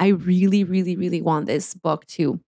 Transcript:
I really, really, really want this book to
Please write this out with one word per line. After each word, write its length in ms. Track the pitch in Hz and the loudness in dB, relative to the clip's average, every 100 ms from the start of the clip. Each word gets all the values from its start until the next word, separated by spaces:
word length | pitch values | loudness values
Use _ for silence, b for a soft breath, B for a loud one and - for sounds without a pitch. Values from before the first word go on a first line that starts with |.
I 80 | 190 | 2
really, 560 | 180 180 180 196 202 | 2 2 2 4 2
really, 320 | 180 190 180 180 | 2 0 0 -2
really 240 | 180 170 | -2 -2
want 240 | 165 151 127 | -2 -2 0
this 280 | 143 - | -4 -4
book 320 | 180 165 156 - | -6 -4 -4 -6
to 320 | - 147 - | -4 -2 -2